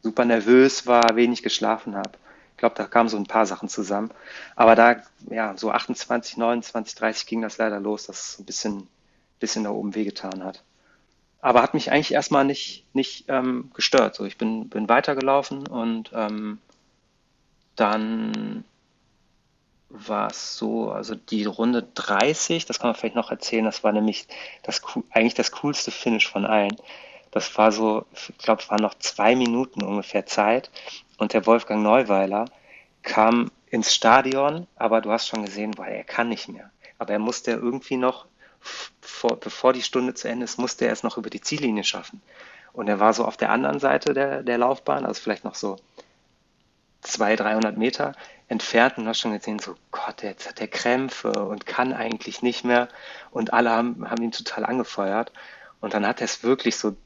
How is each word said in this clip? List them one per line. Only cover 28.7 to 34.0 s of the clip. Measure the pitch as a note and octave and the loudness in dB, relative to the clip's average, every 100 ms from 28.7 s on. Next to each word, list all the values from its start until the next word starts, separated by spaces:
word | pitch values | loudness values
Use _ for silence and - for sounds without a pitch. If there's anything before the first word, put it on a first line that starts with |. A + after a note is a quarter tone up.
waren | G#2+ | 0
noch | G#2+ | 0
zwei | - - - G#2 | -2 -8 2 4
Minuten | B2+ A#2+ A#2 C3 - | 4 4 2 -2 -4
ungefähr | G2 G2+ - G2+ - | -2 -2 -2 -4 -2
Zeit | - G#2 A#2+ - - - - _ _ | 0 2 2 -2 -18 -16 -16 _ _
und | G#2+ | 0
der | A#2 A2+ | 2 4
Wolfgang | A#2 - G#2+ | 4 4 0
Neuweiler | G#2+ B2 A2+ G2 G2 G2+ A#2 _ _ - _ _ | 4 4 4 2 2 -2 -4 _ _ -20 _ _
kam | - - A2 A#2+ A#2 _ _ | -2 4 4 4 0 _ _
ins | A#2 A2 | -2 0
Stadion, | - | 2